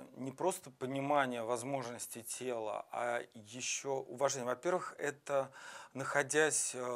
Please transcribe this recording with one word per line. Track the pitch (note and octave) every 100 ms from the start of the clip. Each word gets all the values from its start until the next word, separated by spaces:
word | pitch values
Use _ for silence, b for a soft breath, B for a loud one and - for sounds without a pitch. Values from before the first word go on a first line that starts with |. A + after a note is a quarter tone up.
| C3 -
не | C3
просто | - F3 F#3 C3+
понимание | B2+ C3 C#3 C#3 D3 B2+ A#2+
возможностей | A2+ A#2+ B2+ C3+ A#2+ A#2 - A#2+
тела, | G#2+ - B2+ A#2 G#2+ G#2 -
а | A#2 A#2+ A#2+ A#2+
еще | A2+ G#2 B2 - - C#3
уважение. | C3+ - B2 C#3 C3 A#2+
Во-первых, | B2 F3 F3+ - -
это | D3 C#3+ - C#3 C3+ - B B B
находясь, | B2+ C3+ C#3+ C#3 D3 D#3 C#3 -
э, | B2+ B2